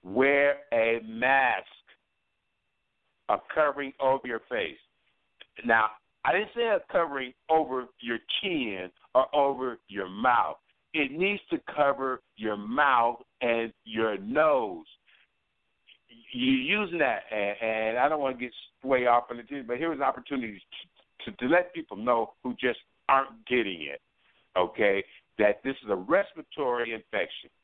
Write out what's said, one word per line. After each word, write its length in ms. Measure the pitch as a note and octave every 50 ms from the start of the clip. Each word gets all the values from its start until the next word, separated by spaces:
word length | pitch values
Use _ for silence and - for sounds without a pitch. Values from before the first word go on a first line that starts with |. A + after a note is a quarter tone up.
| _
wear 540 | F#2 G2 B2 C3+ C#3 C#3+ C#3+ C#3+ C#3+ C#3 C#3+ - _
a 280 | A#2 A#2 A2+ A#2 A#2 A#2 A2
mask, 640 | A2 A2+ A2+ B2 C3 C3+ C#3 C3+ B2 A2 F#2 - - - _ _ _ - _ _ _ _ _ _ _ _ _ _ _ _ _ _ _ _ _ _ _ _ _ _ _ _ _ _ -
a 80 | G#2+ - - -
covering 400 | - D#3+ D#3 D3 C#3 C#3+ C#3+ C3+ - -
over 300 | C#3 C3 C3+ C3+ C3 B2+
your 120 | A#2 A2+ - _
face. 300 | B2 A2 F2+ D#2 - - _ _ _ _ _ _ _ _ _ _ _ _ - _ _ - -
Now, 200 | A#2+ A2+ A2+ A2 G#2+ - - _ _ _ _ _
I 80 | C3+
didn't 180 | D#3+ F#3+ G#3+ G#3+ -
say 80 | A#3
a 160 | A#3+ A3+ G#3 F3+ - -
covering 420 | - F#3 E3+ D#3 C#3+ C3+ C3 B2 - _ _ -
over 360 | D#3+ D#3+ D#3 C3 B2+ B2+ B2 A#2+ _ _
your 180 | A#2+ A#2+ A#2 A2+ _ - - -
chin 500 | - G3 F3 D3+ B2+ A2 G2 F#2 F#2 F2+ _ _ _ _ _
or 180 | B2+ C3 - -
over 440 | C#3+ C#3 C#3 C#3 B2+ C3 B2+ A#2 - _ _
your 200 | G2 G2 F#2+ F#2
mouth. 480 | F#2 G2+ A#2 C3 B2 A#2 F#2 D#2 D2 - _ _ _ _ _ _ -
It 160 | D#3+ C#3+ C3
needs 320 | C#3 D#3+ F#3 G3 G#3 F#3+ - _
to 80 | E3+ C#3 _ - -
cover 480 | D3+ D3 C#3 C#3 B2+ C3 C3 C3 B2 _ _ _
your 200 | - G#2+ G#2+ G#2
mouth 640 | G2+ G#2 G#2+ A#2+ C#3+ D3 C#3 C3 B2 B2 A#2 - - - _ _ _
and 320 | B2+ A#2+ A#2 A#2 A#2 A#2 - _ _
your 340 | A2 A2 A2 A2+ A2 G#2 F#2+
nose. 680 | F#2+ G#2+ B2+ D3+ D#3+ D#3 D3 C3 A#2 G#2 F2+ E2 D#2 _ - _ _ _ _ _ _ _ _ _ _ _ _ _ _ _ _ _ _ _ - _ _ _ A#2+ A#2 A#2 -
You're 520 | - B2 B2 C3 C3+ C3 C3 D3+ G3 G#3+ G#3
using 140 | F3 E3 E3+
that, 240 | D3 C3 A2+ G2 - -
and, 240 | A2 G#2+ G2+ G2+ G#2 -
and 380 | A2+ A2 A2 A2 A2 A2 A2+ B2
I 100 | C3 D3
don't 120 | D#3 D3+
wanna 160 | C#3 C3+ B2+
get 160 | A#2+ B2+ A#2+ - - - _ _ _ -
way 220 | C3 C3+ B2 B2
off 180 | B2 A#2+ A#2+ A#2+ -
on 80 | A#2+ A#2+
the 40 |
tangent, 240 | A2+ _ C#3+ C#3+ B2
but 120 | A2 B2 B2+
here 120 | D#3+ E3
was 80 | D#3+ C3+
an 60 | C#3
opportunity 580 | C3 - B2+ B2 - C#3+ C3 A#2+ A2 G2+ F#2+ - _ - - - _ _ _ _ _ _ _ -
to, 60 | A#2
to, 60 | G2+ -
to 140 | A#2+ B2+
let 220 | D#3+ F3+ F3+ F3+ -
people 220 | E3+ - _ G#2
know 380 | G2 A2 B2 A#2+ A#2 A2 - - _ _
who 100 | B2+ A#2 -
just 180 | B2+ B2 A2+ - _ _ _ _ _ -
aren't 360 | C#3 C3+ C3+ C3 A#2 A2+ A2
getting 360 | - B2 A#2+ A2 G2 F2+ E2
it, 180 | D#2 C#2+ C#2 - _ _ _ _ _ _ _ _ _ _ _
okay, 480 | F#2 F2+ F2+ - - G#2+ G2+ G2 G2 F#2+ - - - _ _ _ -
that 220 | G#2+ G#2 G#2 - -
this 100 | C3+ C3+ - -
is 60 | G#2+
a 60 | G2
respiratory 960 | F2+ F#2 A2 E3 G3 G3 - - D#3+ C#3+ _ - D#3+ C#3+ B2+ A#2+ A#2+ A#2+ A2+
infection. 580 | A2+ A2 - _ - G#2 F2 - - - - - _ _